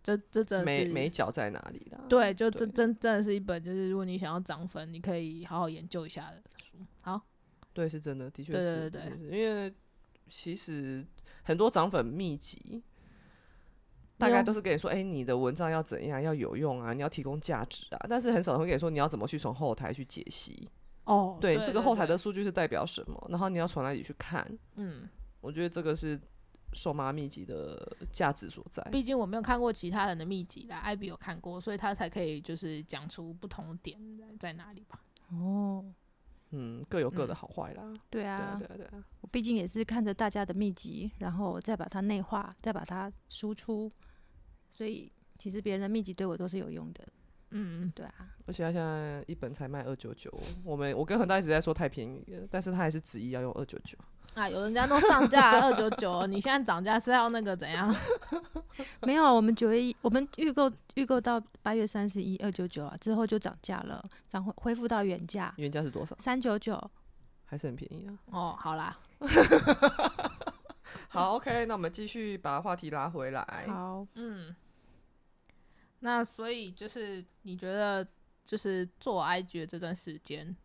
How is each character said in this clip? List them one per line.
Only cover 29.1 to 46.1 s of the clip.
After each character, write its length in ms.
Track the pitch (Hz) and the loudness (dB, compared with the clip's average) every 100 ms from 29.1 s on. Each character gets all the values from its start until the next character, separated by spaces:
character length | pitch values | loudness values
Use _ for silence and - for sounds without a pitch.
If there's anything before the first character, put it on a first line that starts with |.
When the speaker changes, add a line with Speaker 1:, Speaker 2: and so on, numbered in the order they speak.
| 262 | 0
Speaker 1:
我 80 | |
没 120 | 196 220 | 0 -2
有 40 | |
看 160 | 226 240 | 0 2
过 140 | 240 | 2
其 180 | 220 175 | 0 -4
他 160 | 208 196 | 0 0
人 100 | 165 | -2
的 80 | |
秘 180 | 165 196 | -4 -4
籍 240 | 175 - 233 | -6 -12 -14
啦， 120 | 165 | -8
艾 140 | 208 | -6
比 140 | 208 196 | -4 -6
有 80 | |
看 240 | 170 - 165 | -10 -12 -10
过， 220 | 175 180 | -10 -8
所 120 | 196 | -6
以 40 | 202 | -4
他 180 | 202 | -2
才 140 | 196 170 | -2 -4
可 120 | 202 | -2
以 200 | 165 151 | -4 -4
就 160 | - 165 | -8 -8
是 260 | 165 151 | -6 -8
讲 240 | 160 139 151 | -8 -10 -10
出 260 | - 165 | -12 -12
不 140 | 175 196 | -12 -12
同 300 | - 160 175 | -12 -12 -12
点 200 | - 208 220 220 220 214 | -12 -12 -16 -16 -18 -12
在 140 | 175 | -12
哪 200 | 160 175 | -12 -16
里 100 | 196 214 | -20 -20
吧。 100 | - _ - - | -20 _ -20 -10
Speaker 3:
哦。 540 | 170 185 196 202 190 190 180 _ _ - - _ | -4 0 0 0 -2 -8 -18 _ _ -20 -20 _
Speaker 2:
嗯， 320 | 143 120 117 143 | -8 -8 -8 -2
各 100 | 185 | 0
有 120 | 131 | 2
各 160 | 180 131 | 0 -2
的 80 | |
好 120 | - - | -4 -8
坏 240 | - - | -8 -8
啦。 100 | - | -10
Speaker 1:
嗯。 140 | 214 214 _ | -14 -14 _
Speaker 3:
对 160 | 226 | -4
啊。 320 | 202 196 202 202 | -4 -4 -4 -6
Speaker 2:
对 80 | |
啊， 100 | - | -8
对 100 | 185 | -14
啊， 40 | - | -16
对 100 | 202 | -16
啊。 60 | - - | -18 -18
Speaker 3:
我 60 | 196 | -4
毕 120 | 247 | -2
竟 160 | 226 | 2
也 120 | 226 180 | 0 0
是 180 | 220 | -2
看 180 | 220 233 | 0 0
着 80 | 208 | 0
大 160 | 190 214 | 2 0
家 160 | 208 | 0
的 80 | 196 | -2
秘 200 | 185 208 | 0 0
籍， 400 | 175 - 147 208 - | -2 -8 -6 -8 -6
然 140 | 180 | -4
后 260 | 175 196 180 | -2 -2 -2
再 160 | - 214 | -4 -4
把 80 | |
它 160 | 165 196 | -4 -2
内 180 | 202 202 | 0 0
化， 320 | 185 214 202 - | -2 -4 -4 -6
再 140 | 226 | -4
把 100 | 208 | -4
它 260 | - 185 196 - _ | -6 -6 -8 -10 _
输 240 | - 214 | -8 -6
出， 360 | 214 - 214 214 - - - - - - - _ | -6 -6 -4 -6 -10 -20 -20 -20 -20 -20 -20 _
所 180 | - | -8
以 240 | 220 - - _ _ - | -6 -6 -12 _ _ -12
其 120 | 202 | -8
实 120 | 196 | -4
别 120 | 208 | -2
人 80 | 190 | 0
的 60 | 196 | 0
秘 140 | 220 | 0
籍 100 | 190 | -2